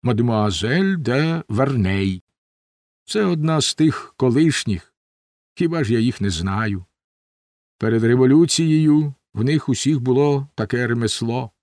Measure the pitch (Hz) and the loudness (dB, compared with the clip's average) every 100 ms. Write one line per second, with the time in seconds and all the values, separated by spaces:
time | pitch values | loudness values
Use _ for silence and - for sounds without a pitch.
0 | 123 113 120 113 104 90 107 151 196 185 | -2 -2 0 0 -2 -2 -2 -2 -2 -2
1 | 123 127 160 165 - 107 139 131 95 98 | -2 -2 -2 -4 -6 -2 -2 0 -2 0
2 | 98 92 _ _ _ _ _ _ _ _ | -2 -4 _ _ _ _ _ _ _ _
3 | _ 214 202 170 156 160 131 - 160 - | _ -2 -2 0 0 0 -2 2 0 0
4 | - _ 127 123 165 - - 95 - _ | -10 _ 0 2 2 0 -4 -6 -8 _
5 | _ _ _ _ _ - 170 165 120 117 | _ _ _ _ _ -4 -2 0 0 2
6 | 113 - 101 82 92 98 110 98 90 _ | 0 0 -4 -4 -4 -4 -4 -6 -10 _
7 | _ _ _ _ _ _ _ _ 110 113 | _ _ _ _ _ _ _ _ 0 2
8 | 113 123 131 143 170 - 165 156 156 151 | 2 4 6 6 4 2 2 4 4 2
9 | 151 135 _ 104 120 151 - 123 135 151 | 2 -6 _ -4 0 0 0 -2 0 0
10 | 123 127 147 143 139 - 107 123 123 117 | 2 2 2 0 -4 -8 -4 -2 -2 -2
11 | 113 - 117 120 123 _ | -2 -2 -4 -4 -8 _